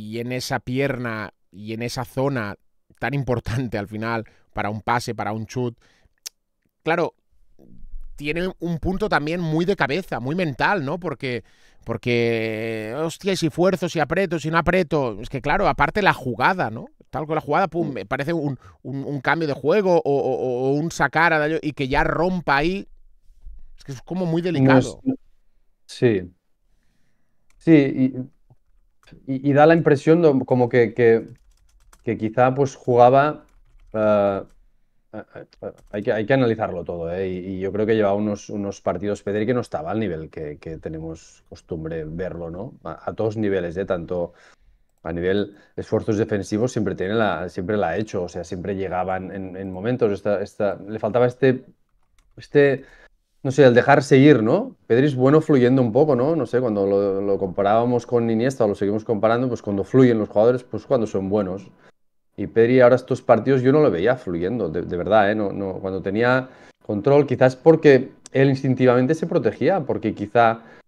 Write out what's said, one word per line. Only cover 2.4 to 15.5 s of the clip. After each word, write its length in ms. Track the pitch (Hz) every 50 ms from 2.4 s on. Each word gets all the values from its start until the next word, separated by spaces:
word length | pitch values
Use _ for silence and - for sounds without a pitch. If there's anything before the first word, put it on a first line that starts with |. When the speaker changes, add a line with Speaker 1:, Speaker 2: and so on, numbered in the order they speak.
| 104 101 - - _ _ _ _ _ _ _ -
Speaker 1:
tan 140 | 117 117 139
importante 640 | 143 120 127 120 113 - - 110 139 131 104 113
al 100 | 104 101
final 380 | 95 107 107 113 113 117 113 107 - _ _ _ _ -
para 160 | 107 101 101
un 120 | 107 104
pase, 340 | - 120 120 123 - 123 110
para 180 | 110 101 101 110
un 120 | 110 110
chut, 320 | - - 127 123 120 120 _ _ _ _ _ _ _ _ _ - - _ _ _ _ _ _ _ _ _ _ -
claro, 300 | 160 170 175 160 - _ _ _ _ _ _ _ _ _ - 67 - - - - - - - - - -
tiene 360 | - 147 151 156 170 185 190 - -
un 200 | 165 175 165 147
punto 300 | - 180 190 185 214 190
también 300 | 175 143 147 156 170 180
muy 260 | 170 156 151 160 180
de 100 | 190 196
cabeza, 440 | - 147 127 143 190 190 - 156 113
muy 160 | 120 135 160
mental, 480 | 190 180 151 120 - 143 175 208 180 131
¿no? 160 | 135 160 165
Porque, 440 | 180 160 135 - 139 127 123 104 - _ _ _ _ _ _ - -
porque, 1080 | 113 117 110 - 123 120 117 117 117 117 113 113 110 110 107 113 113 113 110 107 110 120
hostia, 360 | 151 165 160 - - - 196 185
y 20 |
si 120 | - 165 151
fuerzo, 380 | - 160 175 190 185 - 185 160
si 100 | - 165
aprieto, 400 | 143 123 165 190 196 156 175 151
si 100 | 139 156
no 80 | 165
aprieto. 600 | 170 151 175 175 185 170 - 165 147 131 117 101 98
Es 80 | 123 -
que, 120 | - 127
claro, 260 | - 143